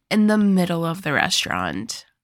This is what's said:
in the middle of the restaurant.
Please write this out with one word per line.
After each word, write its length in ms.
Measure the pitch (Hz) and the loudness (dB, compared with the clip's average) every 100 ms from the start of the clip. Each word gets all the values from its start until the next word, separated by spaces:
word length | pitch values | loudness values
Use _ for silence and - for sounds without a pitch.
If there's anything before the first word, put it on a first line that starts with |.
| - | -4
in 160 | 214 208 | 2 4
the 120 | 214 | 4
middle 460 | 202 185 175 165 | 4 4 2 -2
of 180 | 165 165 | -4 -4
the 100 | 156 | -2
restaurant. 920 | 135 - - - 90 90 82 - - - _ | 0 0 0 -2 -4 -4 -6 -8 -12 -18 _